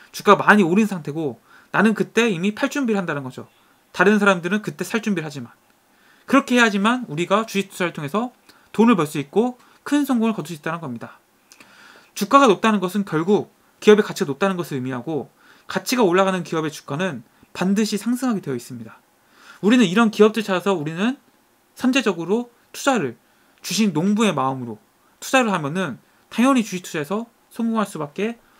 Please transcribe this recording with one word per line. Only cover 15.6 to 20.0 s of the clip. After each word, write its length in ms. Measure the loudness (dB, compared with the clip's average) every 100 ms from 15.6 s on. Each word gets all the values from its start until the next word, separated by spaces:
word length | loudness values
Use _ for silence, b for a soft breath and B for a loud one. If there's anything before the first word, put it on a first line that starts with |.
| b
가치가 360 | -8 -2 0
올라가는 400 | 2 4 2 0
기업의 280 | -4 -4 -4
주가는 520 | -8 -10 -6 -4 -6 -14 b b
반드시 460 | -4 0 0 0 -2
상승하게 420 | -4 -2 -2 -4
되어 140 | -4
있습니다. 460 | -8 -8 -16 -16 -20 _ _ B B B B
우리는 240 | 2 4
이런 260 | 4 4